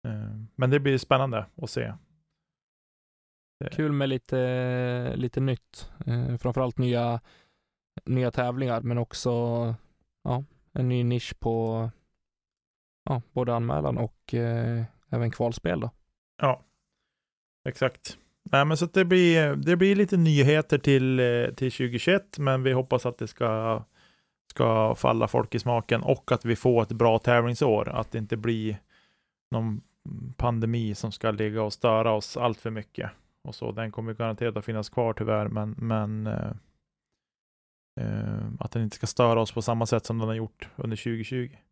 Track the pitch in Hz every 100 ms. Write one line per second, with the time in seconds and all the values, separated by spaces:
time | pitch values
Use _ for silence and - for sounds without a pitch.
0 | 117 107 107 107 110 - 127 143 139 135
1 | - 131 135 110 107 - 120 127 113 107
2 | _ _ _ _ _ _ _ _ _ _
3 | _ _ _ _ _ _ - - 156 143
4 | 139 131 - 131 127 127 127 123 123 123
5 | 123 127 123 - 135 123 _ - - -
6 | - 120 127 120 127 127 127 120 123 120
7 | 120 117 _ _ _ _ _ _ _ -
8 | - 127 127 123 123 123 131 117 117 120
9 | 117 - 127 120 120 117 117 113 _ _
10 | _ _ 143 127 143 _ _ 139 127 123
11 | 120 120 - - 117 113 113 113 113 -
12 | _ _ _ _ _ _ _ _ _ _
13 | - 131 - 127 123 117 117 147 147 120
14 | 117 _ - 117 117 117 117 117 113 _
15 | _ 120 117 - 120 117 - 87 117 _
16 | _ _ _ - 139 123 _ _ _ _
17 | _ _ _ _ _ _ - - 131 -
18 | - - _ _ - 135 143 156 170 190
19 | 180 185 175 165 151 143 143 175 190 202
20 | 202 185 165 143 135 156 151 139 147 135
21 | 131 127 123 120 120 - 127 - 127 120
22 | - 196 - - 139 131 131 127 131 127
23 | 123 120 110 - 120 110 113 113 - _
24 | _ _ _ _ _ - 120 110 110 117
25 | 131 117 117 123 117 117 123 117 - 117
26 | 135 135 - 123 117 117 127 117 110 113
27 | 117 110 - 120 117 120 139 107 - -
28 | 110 117 107 107 117 113 107 101 _ _
29 | _ _ _ _ _ 113 113 107 _ _
30 | 151 127 123 - 120 117 113 117 110 101
31 | 110 - 113 104 107 110 107 - 120 110
32 | 113 110 - 123 120 107 113 110 104 -
33 | 104 - _ _ - 113 117 107 110 107
34 | 113 110 113 107 120 107 110 110 104 -
35 | 113 107 110 107 107 110 107 107 113 110
36 | 104 107 107 107 - 104 _ _ _ _
37 | _ _ _ _ _ _ _ _ _ -
38 | 113 107 107 104 107 120 - 117 110 -
39 | 113 - 120 113 107 117 110 113 113 113
40 | - 113 110 113 110 _ - - 117 107
41 | 120 113 107 127 123 - _